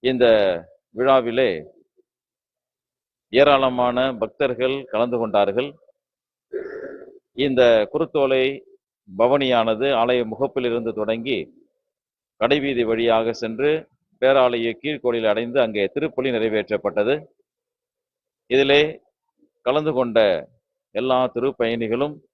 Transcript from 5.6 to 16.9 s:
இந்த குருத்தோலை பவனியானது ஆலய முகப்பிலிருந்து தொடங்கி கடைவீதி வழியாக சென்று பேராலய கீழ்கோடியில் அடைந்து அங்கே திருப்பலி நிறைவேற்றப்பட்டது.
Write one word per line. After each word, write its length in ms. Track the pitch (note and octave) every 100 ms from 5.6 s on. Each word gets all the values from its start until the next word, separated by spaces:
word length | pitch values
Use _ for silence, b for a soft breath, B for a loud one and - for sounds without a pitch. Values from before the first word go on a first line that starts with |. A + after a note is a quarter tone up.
| C#3 D3+ _ _ _ _ _ _ _ - - - - - - - _
இந்த 300 | - C#3 B2+ A#2+ A2+ G#2
குருத்தோலை 520 | D3+ D#3+ D#3 C#3 C3 C3 C#3 _ _ _ _ _
பவனியானது 760 | F#2+ A#2+ C#3+ C3+ A#2+ A2+ A2 C3+
ஆலய 260 | B2+ A#2 B2
முகப்பிலிருந்து 680 | A2+ A2 C3+ - B2 A#2 A2+
தொடங்கி 460 | G#2 G#2+ A2+ A#2 A2+ D2 _ _ _ _ _ _ _ _ _
கடைவீதி 440 | A2+ D3 C#3 B2
வழியாக 480 | A2+ A2+ A#2 A2+ A2+
சென்று 380 | A2 A2+ A2+ C#3+ D#3 - _ _ _
பேராலய 480 | B2+ C3+ B2+ A#2+ A#2 A2+
கீழ்கோடியில் 460 | C#3+ D3 B2 A#2 A2
அடைந்து 320 | G#2 A#2+ B2+
அங்கே 240 | A2+ G#2 G2
திருப்பலி 440 | - D#3 - C3
நிறைவேற்றப்பட்டது. 840 | A#2 A2+ G#2+ G2 G#2 G2+